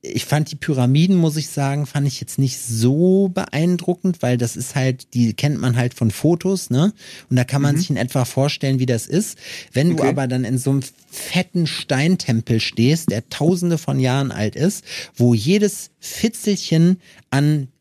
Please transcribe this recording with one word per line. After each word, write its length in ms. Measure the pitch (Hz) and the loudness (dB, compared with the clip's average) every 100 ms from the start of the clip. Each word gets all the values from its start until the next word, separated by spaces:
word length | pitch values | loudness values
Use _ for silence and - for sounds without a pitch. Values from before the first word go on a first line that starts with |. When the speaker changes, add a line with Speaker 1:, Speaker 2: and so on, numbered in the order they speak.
Speaker 1:
ich 240 | - 127 - | -6 -8 -2
fand 260 | 147 151 | -2 -2
die 60 | 147 | -6
Pyramiden, 580 | - 135 123 139 175 185 | -4 0 2 4 4 4
muss 220 | 160 151 | 2 0
ich 100 | 147 | -6
sagen, 380 | - 139 139 143 | -4 -2 -2 -4
fand 200 | 147 143 | -2 -2
ich 120 | - | -4
jetzt 200 | 127 - | -8 -2
nicht 180 | 135 - | -2 -2
so 680 | - 113 120 143 180 190 196 | -6 0 2 4 4 4 2
beeindruckend, 880 | 185 - 139 170 175 170 180 185 175 | -2 -4 0 0 0 -2 -2 -2 0
weil 160 | 123 123 | 0 0
das 200 | 120 - | 0 -4
ist 180 | 123 - | -6 0
halt, 380 | 131 127 - | 0 -2 -4
die 200 | 123 117 | 0 0
kennt 280 | 104 147 147 | 2 -2 0
man 160 | 127 120 | 0 0
halt 160 | 123 | 0
von 180 | - 117 | 0 -2
Fotos, 600 | - 151 170 185 190 - | 2 0 2 0 -4 -2
ne? 200 | 123 180 - - - - | 2 2 0 -18 -20 -2
Und 80 | 127 | 0
da 80 | 123 | 2
kann 160 | 139 | 0
man 140 | 143 147 | 2 0
Speaker 2:
Mhm. 40 | |
Speaker 1:
sich 100 | 180 | 0
in 60 | 131 | -2
etwa 300 | 123 135 123 | -2 0 -2
vorstellen, 540 | - 143 - 135 135 | 0 0 0 -2 0
wie 60 | 127 | 0
das 220 | 117 - | -2 0
ist. 300 | 175 214 - - - - | -2 -2 -8 -16 -16 -6
Wenn 200 | - 160 | 0 2
du 80 | 165 | 2
Speaker 2:
Okay. 100 | 139 | 0
Speaker 1:
aber 180 | 135 131 | 0 -2
dann 160 | 127 | -2
in 140 | 120 127 | -2 -2
so 140 | 131 | 0
einem 100 | 139 127 _ _ | 0 -2 _ _
fetten 580 | - - 180 180 180 160 | -14 -4 -4 -2 -2 -2
Steintempel 920 | - - 131 156 185 - 113 - 113 | -4 -2 0 2 0 0 -2 2 0
stehst, 520 | - - 120 165 - | 0 2 2 2 0
der 180 | 104 - | -6 -6
tausende 480 | - 147 180 175 165 | -2 0 2 0 -2
von 240 | - 135 | -2 0
Jahren 300 | 131 131 135 | 0 0 -2
alt 260 | - 107 - | -2 -4 0
ist, 260 | 165 - - - - - | -2 -2 -12 -14 -14 0
wo 180 | 120 | 2
jedes 580 | 117 113 202 208 - - _ | 4 2 2 2 -2 -14 _
Fitzelchen 960 | - - 226 - - 196 - 160 170 185 _ - _ | -14 -4 -4 -2 -4 -2 0 4 4 2 _ -20 _
an 400 | 139 147 151 131 _ | 0 2 0 -4 _